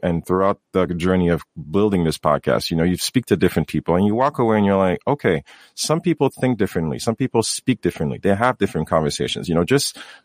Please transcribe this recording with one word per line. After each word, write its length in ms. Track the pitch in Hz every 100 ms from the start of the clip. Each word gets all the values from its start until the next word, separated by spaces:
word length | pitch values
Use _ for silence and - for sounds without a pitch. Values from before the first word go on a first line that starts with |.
and 200 | 87 85 -
throughout 320 | 92 98 - _
the 120 | 95 87
journey 420 | 87 90 92 87
of 120 | 82 - - 73
building 320 | 95 107 95
this 160 | 80 76
podcast, 500 | 78 69 - 57 -
you 80 | 82
know, 60 |
you 140 | 87 87
speak 280 | - 131 -
to 100 | 90
different 300 | 92 - 78
people 280 | 78 - 87
and 100 | 104
you 80 |
walk 240 | 113 139 139
away 200 | 113 107
and 80 | 101
you're 120 | 98
like, 220 | 95 90 -
"Okay, 360 | 143 110 78 - - -
some 280 | - - 160
people 280 | 175 156 135
think 280 | - 127 110
differently. 400 | 98 92 80 64
Some 160 | - 113
people 260 | 131 117
speak 400 | - - - 117
differently. 380 | 87 - 73 60
They 140 | 98 98
have 220 | 123 123
different 280 | 98 80 78
conversations." 580 | 82 76 - 67 - -
You 60 | 82
know, 80 |
just, 340 | 87 139 - - - -